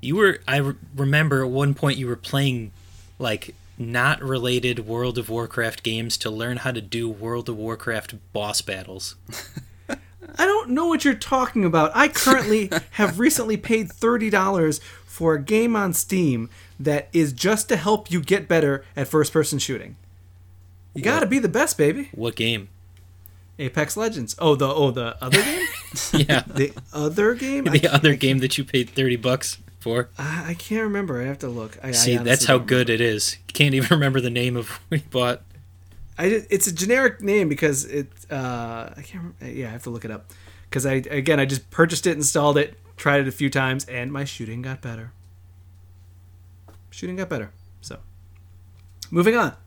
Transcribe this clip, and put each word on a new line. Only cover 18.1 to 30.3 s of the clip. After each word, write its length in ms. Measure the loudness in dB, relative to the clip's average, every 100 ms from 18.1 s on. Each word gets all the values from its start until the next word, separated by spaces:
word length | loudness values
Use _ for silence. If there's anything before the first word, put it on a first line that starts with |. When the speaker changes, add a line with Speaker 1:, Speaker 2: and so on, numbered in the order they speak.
Speaker 2:
you 100 | -4
get 240 | 0 0 2
better 360 | 2 2 0 -6 -8
at 120 | 0
first-person 500 | 2 2 2 0 0
shooting. 380 | -4 -6 -8 -18 -20 -20 -20 -20 -20 -20 -20 -20 -16
You 80 | -4
gotta 180 | 0 2 4
Speaker 1:
What? 40 |
Speaker 2:
be 80 | 2
the 100 | 2
best, 280 | 2 0 4
baby. 320 | 2 2 -6
Speaker 1:
What 240 | -6 -6 -2
game? 320 | 0 0 -6 -18 -20 -20 -20 -20 -20 -20 -20 -8
Speaker 2:
Apex 380 | -6 -2 -2 -2
Legends. 380 | -4 -4 -8 0
Oh, 160 | 2
the, 120 | 4 2
oh, 220 | 2 2
the 260 | 0 -6 -6
other 200 | 0 2
game? 240 | 2 -2 -6
Speaker 1:
<laughs> 40 | -8 -12 -8 -2
Yeah. 300 | 0 4 2 0
Speaker 2:
The 260 | -2 -2 -4 -12
other 420 | -4 -2 2 2
game? 300 | 0 -2 -2
Speaker 1:
<laughs> 60 | 2
The 180 | 4 4
Speaker 2:
I 40 |
Speaker 1:
other 160 | 4 4
Speaker 2:
can't, 100 | 4
Speaker 1:
game 180 | 2 2
that 180 | 0 -2
you 80 |
paid 240 | -2 -2 -2
thirty 260 | -2 0 0
bucks 420 | 0 0 -2 -10 -14 -10
for. 280 | -4 -2 -4 -6
Speaker 2:
I, 340 | -8